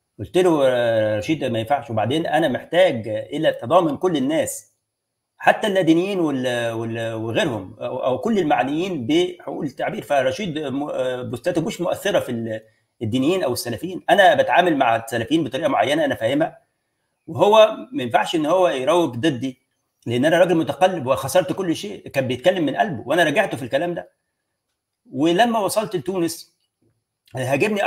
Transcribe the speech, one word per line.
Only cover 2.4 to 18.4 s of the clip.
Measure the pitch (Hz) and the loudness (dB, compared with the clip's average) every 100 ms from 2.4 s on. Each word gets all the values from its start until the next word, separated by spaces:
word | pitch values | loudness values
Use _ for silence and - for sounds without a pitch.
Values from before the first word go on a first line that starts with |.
| 160 | 0
محتاج | 117 - 165 185 123 107 | -2 -2 2 2 2 -6
إلى | 107 110 147 156 - | -8 -6 -2 -2 -2
تضامن | 117 170 165 135 | 2 2 2 -2
كل | 185 156 | -2 0
الناس، | 131 160 - - - _ _ _ _ _ _ - | 0 0 -2 -6 -16 _ _ _ _ _ _ -2
حتى | - - 220 | 2 2 2
اللادينيين | 190 160 165 196 196 | 0 4 4 2 0
وال-، | 156 131 127 120 117 | -2 0 -2 -2 -2
وال-، | 113 113 113 113 | -4 -6 -6 -6
وغيرهم، | 113 113 113 156 110 95 107 | -6 -4 0 0 -2 -8 -10
أو، | 123 - | -8 -4
أو | - 131 | -2 0
كل | 226 208 | 0 0
المعنيين | 156 139 127 151 196 165 113 | 2 0 0 -2 -4 -4 0
بحقوق | 160 180 - - - | 0 0 -4 -10 -8
التعبير. | 147 - 139 202 | -8 -6 -6 -6
فرشيد | - 143 131 - 202 147 | -2 0 0 -2 -6 -6
م-، | 143 135 | -6 -6
آه، | 147 151 127 123 | -6 -4 -4 -4
بوستاته | 117 120 175 175 | -8 -6 -2 -2
مش | 135 - | -2 -4
مؤثرة | 170 - 202 170 | -4 -2 0 0
في | - | -2
ال-، | 120 113 110 _ _ _ - | -6 -6 -8 _ _ _ -8
الدينيين | 110 127 135 190 | -4 0 2 0
أو | 139 | 0
السلفيين. | 120 - 120 180 185 - | -4 -6 -8 -8 -8 2
أنا | 202 180 | 6 6
بتعامل | 139 131 143 180 143 | 6 4 4 4 4
مع | 127 113 | 2 2
السلفيين | - 120 113 160 | 0 -4 0 0
بطريقة | 135 175 156 | 0 -2 0
معينة | 120 117 151 | 0 2 2
أنا | 147 | 0
فاهمها، | - 113 147 160 - _ _ _ _ _ _ - | 0 -2 0 -2 -6 _ _ _ _ _ _ -10
وهو | 139 196 220 214 - - | 2 4 8 6 4 -8
ما | 139 | -6
ينفعش | 123 - 214 | -2 0 0
إن | 165 | -2